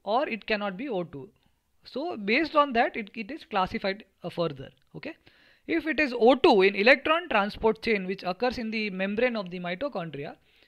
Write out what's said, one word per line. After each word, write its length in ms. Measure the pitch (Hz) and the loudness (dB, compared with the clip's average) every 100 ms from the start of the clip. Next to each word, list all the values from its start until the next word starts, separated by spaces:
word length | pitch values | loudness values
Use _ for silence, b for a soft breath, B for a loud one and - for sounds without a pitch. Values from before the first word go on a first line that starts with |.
or 240 | - 226 302 | -2 -2 0
it 180 | 220 - | -4 -4
cannot 300 | 214 202 185 | -4 -4 -6
be 140 | 285 | -6
O 160 | 196 165 | -4 -6
two. 240 | 139 131 _ _ _ _ _ - | -10 -16 _ _ _ _ _ -12
So 320 | 240 330 320 | -8 -6 -4
based 400 | 202 240 311 302 | 0 2 2 2
on 160 | 285 | 2
that, 240 | 226 302 247 | 2 0 -2
it, 120 | 208 - | -10 -10
it 160 | 214 | -12
is 140 | 311 - | -14 -6
classified, 580 | 202 185 220 196 196 - _ | -2 -2 -2 -4 -6 -10 _
uh, 80 | 175 | -10
further. 400 | - 165 135 135 - _ 160 | -4 -4 -6 -14 -20 _ -16
Okay. 180 | 277 339 b b b b - | -14 -16 b b b b -4
If 180 | 330 302 | -4 -2
it 140 | 294 | 0
is 120 | 294 240 | -2 4
O 160 | 220 | 6
two 300 | 269 359 220 | 8 8 8
in 120 | 190 202 | 6 6
electron 540 | 214 285 - 320 349 | 6 6 4 0 0
transport 540 | 220 202 - 226 220 | 0 0 0 0 0
chain 240 | - 208 185 | 0 -2 -2
which 160 | 190 | -6
occurs 340 | 180 180 254 240 | -6 -2 -2 -2
in 140 | 226 | -4
the 180 | 220 214 | -4 -4
membrane 460 | 185 196 208 247 226 | -4 -4 0 0 0
of 160 | 185 | -6
the 80 | 180 | -8
mitochondria, 760 | 175 180 285 220 165 143 139 302 b b | -8 -6 -6 -6 -8 -10 -12 -14 b b